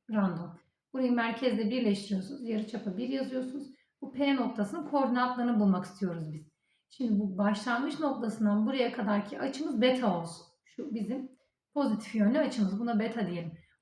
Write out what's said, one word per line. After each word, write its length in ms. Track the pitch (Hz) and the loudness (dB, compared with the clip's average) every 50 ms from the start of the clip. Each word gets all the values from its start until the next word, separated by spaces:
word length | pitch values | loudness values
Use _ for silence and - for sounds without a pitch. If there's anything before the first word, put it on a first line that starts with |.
| _ - | _ -2
random. 480 | 214 208 196 180 165 165 170 151 - - _ _ _ _ _ _ - | 0 2 2 2 0 -2 -8 -10 -12 -16 _ _ _ _ _ _ -4
Burayı 180 | 262 254 240 | -2 0 2
merkezle 580 | 240 233 226 233 - - 262 247 208 214 220 208 | 2 2 2 0 0 0 2 2 2 2 0 0
birleştiriyorsunuz, 800 | 254 254 233 208 202 - - - 202 190 190 - - 262 240 226 | 0 2 2 2 2 0 0 -2 -2 -2 -2 -6 -10 -8 -6 -4
yarıçapa 480 | 220 214 214 - 240 202 - 202 180 | -2 -2 -2 -4 -6 -6 -6 -6 -4
bir 120 | 208 247 247 | -4 -4 -2
yazıyorsunuz. 580 | 269 269 262 254 262 262 254 254 269 277 - - - _ _ _ _ _ | -2 -2 -2 -2 -4 -4 -4 -4 -8 -10 -10 -12 -16 _ _ _ _ _
Bu 100 | 285 - | -14 -10
P 240 | - 254 285 277 269 | -2 0 2 2 2
noktasının 520 | 247 226 - - 220 202 - 320 339 294 | 2 0 0 0 -2 -2 -2 -2 -6 -4
koordinatlarını 720 | - 285 277 262 233 247 247 254 247 247 247 240 247 226 208 | -2 0 2 2 2 2 2 2 0 0 0 0 2 4 4
bulmak 260 | 208 196 180 185 185 | 4 4 4 2 0
istiyoruz 480 | - - - 202 175 165 165 156 156 151 | -6 -6 -4 -4 -4 -2 -4 -6 -8 -8
biz. 180 | 156 - - _ _ _ _ _ _ _ _ | -10 -14 -18 _ _ _ _ _ _ _ _
Şimdi 300 | - - 254 226 202 196 | -8 -4 0 2 2 2
bu 180 | 214 190 185 | 2 0 0
başlangıç 600 | 196 202 208 208 - - 254 233 247 285 339 - 320 | 0 2 2 2 0 0 0 0 0 0 -2 -2 -2
noktasından 680 | 311 277 269 - 240 214 202 - 214 208 208 214 220 | -2 -2 -2 -2 -4 -4 -2 0 2 4 4 4 2
buraya 260 | 262 277 262 233 - | 2 2 2 2 0
kadarki 480 | - 254 208 214 208 208 202 - - - | 0 0 0 2 2 2 0 -2 -4 -4
açımız 420 | 269 269 - 277 320 302 254 214 | -4 -4 -2 -4 -4 -2 2 4
beta 380 | 247 254 254 254 240 202 175 170 | 4 4 4 4 2 0 0 0
olsun. 260 | 165 - - - - - _ _ _ | -4 -6 -10 -14 -18 -20 _ _ _
Şu 280 | _ _ - - - 220 | _ _ -12 -8 -6 -6
bizim 380 | 226 196 185 254 277 262 - - _ _ _ _ _ _ _ _ | -4 -4 -4 -4 -6 -6 -10 -14 _ _ _ _ _ _ _ _
pozitif 420 | 285 277 220 214 202 - - - | 0 0 0 0 -2 -4 -4 0
yönlü 240 | 214 202 214 262 311 | 4 4 4 4 4
açımız. 400 | 285 202 - 226 202 185 190 214 | 2 2 2 0 0 0 0 0
Buna 200 | 233 233 226 208 | -2 0 0 0
beta 280 | 226 226 226 233 196 | 0 0 -2 -2 -2
diyelim. 240 | 170 175 170 165 165 - - - _ _ _ | -2 -2 -4 -6 -8 -10 -12 -18 _ _ _